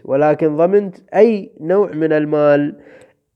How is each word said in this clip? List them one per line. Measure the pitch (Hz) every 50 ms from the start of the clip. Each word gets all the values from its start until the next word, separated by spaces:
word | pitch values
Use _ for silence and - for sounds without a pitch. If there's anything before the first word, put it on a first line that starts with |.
| -
ولكن | - 131 139 151 151 147 151 160 156 147
ضمنت | 151 170 180 196 208 202 190 180 - _ _ 151
أي | 185 220 233 220 196 190 - - -
نوع | 156 165 185 202 202 -
من | 147 151 160 156 151
المال، | 151 151 151 156 151 147 147 147 143 143 147 - - - - - - - _ _ _ _ _ _